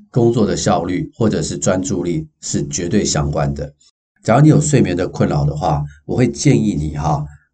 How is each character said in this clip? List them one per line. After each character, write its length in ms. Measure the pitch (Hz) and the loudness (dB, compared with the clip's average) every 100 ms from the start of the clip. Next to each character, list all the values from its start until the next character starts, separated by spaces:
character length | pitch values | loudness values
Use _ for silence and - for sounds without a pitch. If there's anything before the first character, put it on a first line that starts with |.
| - | -6
工 200 | 127 117 | 0 2
作 140 | 113 101 | 2 0
的 100 | 82 | 0
效 300 | 110 87 87 | 0 0 -2
率 260 | 92 82 - | -4 -6 -2
或 120 | 110 | 0
者 140 | 90 | 0
是 160 | 78 90 | -2 -2
专 240 | - 95 | -2 0
注 220 | 92 90 | -2 -4
力 220 | 87 80 78 _ | -2 -4 -6 _
是 260 | - 98 73 | -8 -6 -4
绝 200 | - 87 | -4 -2
对 160 | 104 | 0
相 260 | - 80 71 | 0 -2 -2
关 240 | 78 71 | -2 -2
的。 200 | 71 73 - _ _ _ _ | -4 -10 -14 _ _ _ _
假 140 | - 120 | 0 6
如 40 | |
你 60 | 156 | 6
有 140 | 113 | 6
睡 200 | - 127 | 4 2
眠 140 | 98 87 | 2 0
的 120 | 73 | -4
困 200 | - - | -2 0
扰 160 | 78 | 2
的 100 | 73 | 0
话， 300 | - 87 73 73 - - | -2 -2 -2 -4 -10 -6
我 100 | 101 | 0
会 100 | 127 | 0
建 260 | - 147 127 | 2 2 2
议 180 | 87 | 2
你 220 | 73 76 73 | -2 -4 -4
哈， 300 | 78 76 76 - _ | -2 -4 -6 -14 _